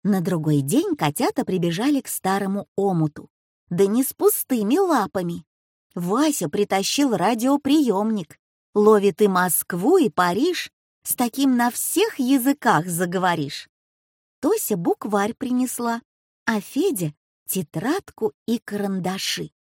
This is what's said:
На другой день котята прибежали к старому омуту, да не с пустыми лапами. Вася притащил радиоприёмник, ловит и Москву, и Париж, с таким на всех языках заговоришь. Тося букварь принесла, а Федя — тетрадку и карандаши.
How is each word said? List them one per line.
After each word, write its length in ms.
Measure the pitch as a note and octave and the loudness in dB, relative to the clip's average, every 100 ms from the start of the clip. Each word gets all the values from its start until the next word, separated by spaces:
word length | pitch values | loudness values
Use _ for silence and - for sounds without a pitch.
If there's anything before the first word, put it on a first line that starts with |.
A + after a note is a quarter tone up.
На 180 | F#3+ G3 | 0 0
другой 400 | E3+ E3+ D3+ D3 | 0 -2 2 0
день 340 | C3+ A3+ G4+ D#4+ | 2 0 0 0
котята 500 | D3+ D3 D4+ D4 F3+ | -2 0 -2 -2 -4
прибежали 560 | F#3 E3+ E3+ C4+ C#4 | -2 -2 -2 0 -2
к 60 | - | -2
старому 600 | - F#3+ G3 G3 G3 - - | -6 -2 -2 -2 -6 -6 -2
омуту, 540 | G3 F3 D#3 - - _ _ _ _ | 0 2 0 -4 -20 _ _ _ _
да 180 | F3 G3 | 0 2
не 160 | A3+ | 2
с 100 | C4+ | -2
пустыми 640 | - G4 - - B3 G3+ D#4+ | 2 0 0 -4 -2 0 2
лапами. 680 | F#4+ C#4 F#3+ G3 F3+ F3 - _ _ _ _ - | 2 0 0 -4 -4 -8 -12 _ _ _ _ -6
Вася 540 | F3 A3+ D#4 C#4+ D#3+ | -2 2 2 0 -4
притащил 680 | G#3 G#3 G3 G3 - C#4+ G3+ | -2 0 0 0 0 0 2
радиоприёмник, 1200 | F#3 A#3+ B3+ C#4+ C#4 D#4 C4 F#3+ A3 G#3+ D#3+ - _ _ _ | 0 2 0 0 2 2 4 2 0 -2 -6 -16 _ _ _
ловит 480 | G#3 G#3 G#3+ G3 - | 4 6 6 4 2
и 80 | G#3 | 2
Москву, 680 | F3+ F3+ - - F3+ G#3 F#4+ | 2 0 -2 -4 -2 2 4
и 120 | B3+ | 4
Париж, 600 | - F3+ F3+ E4+ E4+ - _ _ _ - | 2 0 2 0 -2 -8 _ _ _ -8
с 100 | - | -2
таким 400 | A#3+ - C#4 A#3+ | -2 0 0 2
на 140 | A#3+ | 0
всех 500 | - - D#4 A4 - | -2 -4 0 0 0
языках 680 | B3 C#4 B3 C#4 A#3+ D#3+ F3+ | 2 2 2 2 2 2 0
заговоришь. 840 | E3 F3+ F3+ F3+ E3+ C#3+ - - _ _ _ _ _ _ _ | -4 -2 0 0 0 -4 -8 -16 _ _ _ _ _ _ _
Тося 340 | C#4 A4 - G3+ | -2 0 -2 -2
букварь 580 | F3 G#4+ A3+ G3+ G3+ - | -2 -2 -2 -2 -2 -4
принесла, 640 | A#3+ B3 B3+ - A#3+ A#3 _ _ _ _ - | -4 -2 -2 -4 -6 -6 _ _ _ _ -4
а 140 | A3 | -4
Федя — 540 | - C4 F#4+ A3+ D#3+ - _ _ - | -2 -2 -2 0 -6 -8 _ _ -8
тетрадку 840 | F#3+ E3+ D#3+ G#3+ F#4 - - A3 _ - | -6 -6 -6 -4 -4 -6 -6 -6 _ -6
и 100 | A#3 | -6
карандаши. 920 | - G3+ G3+ F#3+ F3+ F#3+ - - D#3 _ | -4 -6 -4 -4 -4 -6 -8 -8 -12 _